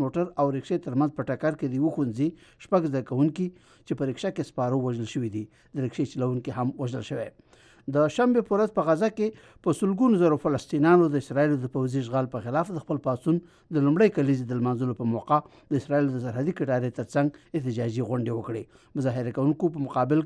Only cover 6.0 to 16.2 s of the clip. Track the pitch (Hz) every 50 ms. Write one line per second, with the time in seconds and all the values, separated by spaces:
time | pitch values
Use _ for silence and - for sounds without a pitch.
6 | 139 127 - 131 127 127 127 127 123 139 - 127 123 131 - - 135 120 120 120
7 | 110 - 147 120 110 - - _ _ _ _ - _ _ _ _ - - 135 143
8 | 151 151 - - 247 247 240 240 208 - 208 196 214 208 - 202 156 160 160 151
9 | 214 220 214 - 208 - 220 - - - - _ - - 147 - 208 190 196 185
10 | 254 247 220 175 175 165 151 143 - 165 139 123 - - - 147 151 165 175 175
11 | 170 156 143 139 127 - 123 139 147 151 147 135 123 127 - 139 131 127 123 139
12 | 123 113 123 135 131 127 - 117 104 120 127 156 175 214 185 156 - - 160 139
13 | - 139 127 120 - 160 165 170 - - _ _ _ - 165 151 139 143 151 180
14 | 220 208 - 156 139 135 139 127 127 117 123 123 120 123 123 113 131 127 117 -
15 | 120 113 113 110 - - 147 151 - - - - _ - 147 135 - - 143 147
16 | 143 139 127 127